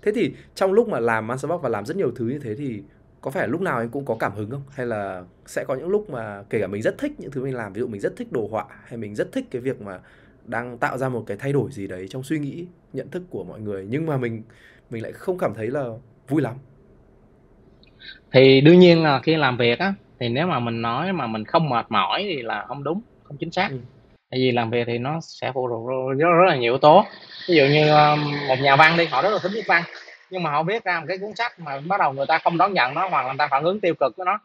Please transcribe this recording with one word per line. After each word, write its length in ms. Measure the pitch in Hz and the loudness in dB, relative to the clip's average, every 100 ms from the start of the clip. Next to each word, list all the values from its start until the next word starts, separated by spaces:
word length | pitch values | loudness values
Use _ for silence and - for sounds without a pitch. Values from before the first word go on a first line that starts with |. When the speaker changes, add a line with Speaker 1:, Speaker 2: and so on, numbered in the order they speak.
Speaker 1:
Thế 100 | - | -2
thì 200 | 214 160 - - | 0 -2 -4 -18
trong 180 | - 190 | -2 2
lúc 160 | 196 226 | 4 2
mà 120 | 156 | 0
làm 260 | 117 113 110 | 0 0 -2
Masterbox 360 | 131 147 175 | -6 -4 -4
và 60 | 131 | -2
làm 180 | 110 104 | -4 -4
rất 100 | 170 | -2
nhiều 160 | 160 113 | -4 -2
thứ 80 | |
như 160 | 117 143 | -6 -6
thế 120 | 120 107 | -8 -8
thì 240 | 143 107 98 _ _ _ | -6 -8 -12 _ _ _
có 100 | - | -8
phải 180 | 147 113 | -4 -2
lúc 120 | 151 | -2
nào 180 | 185 131 | -2 -4
anh 100 | 117 | -4
cũng 160 | 139 | -6
có 120 | 139 113 | -6 -4
cảm 120 | 135 | -4
hứng 180 | 98 104 | -4 -10
không? 120 | 139 139 - | -10 -12 -8
Hay 100 | 123 | -6
là 360 | 110 98 92 90 _ - | -4 -6 -10 -14 _ -10
sẽ 180 | - | -8
có 100 | 135 | -6
những 140 | 131 160 | -6 -2
lúc 220 | 202 208 | -4 -4
mà 320 | 131 110 101 101 | -10 -10 -12 -6
kể 100 | 117 | -4
cả 60 | 92 | -2
mình 160 | 101 | -2
rất 160 | 113 - | -4 -4
thích 140 | 294 294 | -8 -8
những 120 | - | -12
thứ 140 | 139 | -8
mình 100 | 135 | -8
làm, 180 | 127 107 | -8 -8
ví 80 | 98 | -8
dụ 60 | 120 | -8
mình 140 | 104 | -6
rất 120 | 139 175 | -6 -8
thích 120 | 240 | -12
đồ 180 | 135 101 | -8 -6
họa 140 | 107 101 - | -6 -8 -16
hay 120 | - 120 | -16 -12
mình 180 | 107 | -10
rất 180 | 104 175 | -6 -6
thích 120 | - 131 | -6 -8
cái 120 | 123 | -8
việc 180 | 123 127 | -6 -8
mà 180 | 101 92 - - - _ | -10 -14 -16 -20 -20 _
đang 340 | - 110 123 120 | -8 -8 -8 -6
tạo 200 | 143 127 | -6 -2
ra 100 | 131 | -4
một 160 | 123 - | -4 -6
cái 100 | 101 | -8
thay 120 | 139 | -2
đổi 180 | 139 104 | 0 -2
gì 160 | 101 95 | -6 -10
đấy 200 | 92 95 | -10 -10
trong 120 | 131 | -12
suy 160 | 131 156 | -6 -4
nghĩ, 280 | 143 151 175 - _ | -4 -10 -14 -16 _
nhận 180 | 131 139 | -12 -8
thức 120 | 180 180 | -10 -10
của 140 | 107 | -12
mọi 160 | 87 85 | -10 -10
người, 260 | 107 98 98 | -8 -8 -6
nhưng 180 | 127 160 | -4 -2
mà 100 | 139 | -2
mình, 260 | 120 113 113 - - - _ | -2 -6 -12 -20 -20 -20 _
mình 120 | 117 | -10
lại 100 | - | -10
không 260 | - - 180 | -10 -6 -2
cảm 160 | 175 | -2
thấy 120 | 104 110 | -2 -4
là 180 | 143 127 113 - _ - | -4 -6 -8 -16 _ -2
vui 140 | 151 | 0
lắm? 120 | 127 131 - - _ - _ _ _ _ _ _ _ _ _ _ - - _ | 0 -4 -18 -20 _ -20 _ _ _ _ _ _ _ _ _ _ -20 -20 _
Speaker 2:
Thì 280 | 127 135 135 | 8 8 10
đương 180 | 139 180 | 10 10
nhiên 240 | 180 165 | 10 8
là 180 | 160 135 | 4 0
khi 160 | 123 160 | 0 2
làm 200 | 143 123 | 2 2
việc 220 | 120 120 | 0 2
á, 160 | 190 196 _ _ | -2 -4 _ _
thì 80 | 120 | -4
nếu 180 | 120 180 | -2 -2
mà 120 | 143 | -2
mình 240 | 120 117 | -2 -4
nói 300 | 117 120 175 | -2 -2 -2
mà 140 | 185 123 | -4 -4
mình 180 | 110 | -6
không 240 | 107 165 160 | -2 0 0
mệt 180 | 120 113 | -2 0
mỏi 340 | 110 92 120 | 0 0 -2
thì 200 | 202 156 | -4 -6
là 220 | 117 104 101 | -4 -6 -6
không 160 | 131 | -8
đúng, 160 | 139 180 233 _ | -6 -6 -8 _
không 120 | _ 143 | _ -12
chính 140 | 165 | -8
xác. 180 | 175 185 | -4 -4
Speaker 1:
Ừ. 80 | 131 117 - _ _ _ | -6 -14 -20 _ _ _
Speaker 2:
Tại 100 | 127 | 0
vì 120 | 127 | 0
làm 180 | 123 113 | 2 0
việc 160 | 120 120 | -2 -2
thì 120 | 117 | -4
nó 220 | 123 160 | -4 -6
sẽ 320 | 160 - 120 | -10 -10 -8
phụ 140 | 131 127 | -4 -4
thuộc 200 | 117 117 | -6 -6
rất, 60 | 131 131 135 | -6 -4 0
rất, 100 | 160 170 | 4 6
rất 80 | 185 | 6
là 80 | 147 | 4
nhiều 160 | 120 | 2
yếu 60 | 131 | 4
tố. 260 | 147 170 220 - - - - | 8 8 6 -6 -20 -18 2
Ví 80 | 170 | 4
dụ 80 | |
như, 260 | 139 147 151 | 6 6 6
um, 580 | 151 151 151 147 143 143 | 6 6 4 0 -4 -2
một 80 | 131 | 0
nhà 140 | 139 139 | 4 8
văn 200 | 156 170 | 8 6
đi, 100 | 165 | 0
họ 160 | 127 | 2
rất 80 | 175 | 0
là 80 | 208 | 0
thích 80 | 180 | -2
viết 80 | 214 190 | -6 0
văn, 140 | 175 170 - - - _ | 0 0 -14 -20 -20 _
nhưng 120 | 185 | -6
mà 80 | 165 | -2
họ 120 | 147 | 0
viết 220 | 165 226 | -2 -4
ra 160 | 208 175 | -2 -4
một 60 | 151 | -4
cái 100 | 190 | -8
cuốn 160 | 202 | -8
sách 260 | 208 233 - | -6 -6 -6
mà 200 | 156 139 151 | -10 -10 -4
bắt 120 | 202 | 0
đầu 120 | 170 | 0
người 140 | 135 139 | 0 0
ta 120 | 160 | 2
không 200 | 175 170 | 2 2
đón 140 | 190 | 2
nhận 220 | 185 127 | 2 0
nó, 140 | 147 185 | 0 -2
hoặc 140 | 156 | -2
là 60 | 127 | -2
người 100 | 135 | -2
ta 100 | 147 | 0
phản 140 | 135 | 0
ứng 160 | 160 208 | 0 0
tiêu 140 | 185 | -2
cực 220 | 156 135 - | 0 -2 -2
với 80 | |
nó 140 | 180 208 | -4 -4